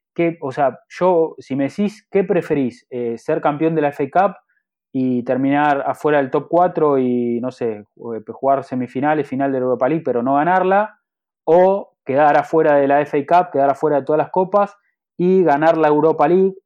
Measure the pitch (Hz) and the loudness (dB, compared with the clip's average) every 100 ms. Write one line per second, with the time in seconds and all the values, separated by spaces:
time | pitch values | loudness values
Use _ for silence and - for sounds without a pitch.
0 | _ - 170 165 143 139 135 - _ - | _ -4 -4 -4 -8 -2 -2 -4 _ -2
1 | 180 170 156 - - 135 135 - 202 - | 0 2 0 -6 -8 -6 -4 -4 -4 -6
2 | _ 196 196 175 160 147 123 - _ 127 | _ -2 0 -2 -2 -2 -2 -6 _ -8
3 | 120 117 - 160 156 147 160 160 147 143 | -6 -6 -6 -2 -2 -2 -2 0 -2 -4
4 | 139 180 196 - _ _ _ _ _ 131 | -2 0 0 -4 _ _ _ _ _ -4
5 | 127 123 123 127 135 143 151 139 135 135 | -2 -2 -2 -2 0 0 0 0 -4 -4
6 | 151 147 135 151 143 170 180 170 151 135 | 0 0 0 -4 -2 0 0 2 0 2
7 | 127 123 120 120 127 - 120 104 104 _ | 0 -2 -2 -4 -6 -6 -8 -8 -14 _
8 | 120 110 107 - 135 135 127 127 123 131 | -12 -12 -12 -4 0 0 -2 -8 -6 -4
9 | 147 156 139 131 139 131 127 120 131 160 | -2 -2 -4 -4 -2 -2 -2 0 0 -2
10 | 147 120 123 139 170 185 185 196 214 _ | -2 -2 0 0 2 0 2 0 -2 _
11 | _ _ _ _ - 170 185 196 - _ | _ _ _ _ 2 4 4 2 -6 _
12 | - 135 147 147 - 160 156 143 139 143 | -4 2 2 2 2 2 4 4 4 2
13 | 147 147 135 175 180 139 139 135 156 143 | 0 -4 2 2 2 0 0 0 0 0
14 | 135 151 151 185 185 202 202 - _ _ | 0 -2 0 -2 0 0 -2 -6 _ _
15 | _ - 175 190 160 143 160 165 151 151 | _ -2 2 2 2 2 2 2 2 2
16 | 160 156 160 185 190 190 | 2 2 2 2 0 -2